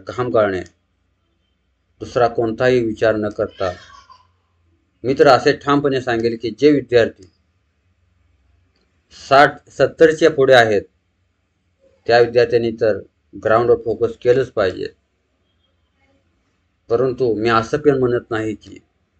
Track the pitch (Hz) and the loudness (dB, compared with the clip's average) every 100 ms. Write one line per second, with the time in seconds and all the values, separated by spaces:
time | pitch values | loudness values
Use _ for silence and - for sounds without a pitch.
0 | 101 104 123 113 104 92 87 _ _ _ | -6 -8 -4 -2 -2 -4 -10 _ _ _
1 | _ _ _ _ _ _ _ _ _ - | _ _ _ _ _ _ _ _ _ -20
2 | 104 131 117 120 117 113 127 127 113 104 | -6 -2 -2 -2 -4 -2 0 0 -2 -2
3 | 113 107 104 107 101 - 92 90 - - | -2 -2 -4 -6 -8 -6 -8 -8 -18 -20
4 | _ _ _ _ _ _ _ _ _ _ | _ _ _ _ _ _ _ _ _ _
5 | 120 139 143 123 147 135 143 143 143 131 | -2 2 4 4 2 -2 -2 -2 -2 -4
6 | 123 117 117 113 117 107 147 143 123 117 | -4 -4 -4 -6 -10 0 2 2 0 0
7 | 107 - - _ _ _ _ _ _ _ | 0 -4 -20 _ _ _ _ _ _ _
8 | _ _ _ _ _ _ _ _ _ _ | _ _ _ _ _ _ _ _ _ _
9 | _ - - 135 143 - _ - 131 - | _ -14 2 4 4 0 _ -4 -2 4
10 | 160 156 160 151 131 127 110 101 - _ | 2 4 0 2 4 4 4 0 -4 _
11 | _ _ _ _ _ _ _ _ _ _ | _ _ _ _ _ _ _ _ _ _
12 | - 117 117 117 117 120 117 110 110 98 | 0 2 2 2 2 0 -2 -2 -2 -4
13 | - _ _ 101 110 110 120 117 117 104 | -8 _ _ -6 0 2 2 0 -2 -4
14 | 117 - 123 127 127 - 95 82 - - | -6 -2 0 0 -2 -4 -4 -4 -12 -16
15 | _ _ _ _ _ _ _ _ _ _ | _ _ _ _ _ _ _ _ _ _
16 | _ _ _ _ _ _ _ _ - 117 | _ _ _ _ _ _ _ _ -4 -2
17 | 131 123 127 104 113 113 - 147 143 131 | -2 -2 -4 -2 0 -2 -2 -2 0 0
18 | 123 117 - 110 110 104 98 92 _ _ | 0 -4 -6 -8 -8 -10 -16 -20 _ _
19 | _ | _